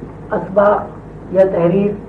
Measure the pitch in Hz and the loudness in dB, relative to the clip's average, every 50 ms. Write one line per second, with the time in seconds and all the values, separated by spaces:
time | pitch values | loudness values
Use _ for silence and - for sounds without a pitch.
0 | - - - - - - 220 196 - - 190 202 202 208 202 - - - - - | -16 -16 -16 -16 -8 -6 -6 -4 -4 -2 2 4 4 4 4 2 -2 -6 -12 -16
1 | - - - - - - 180 190 190 190 190 175 170 175 180 196 - 202 - - | -16 -18 -16 -16 -12 -2 2 4 4 4 4 2 2 2 4 2 2 0 0 -4
2 | - | -8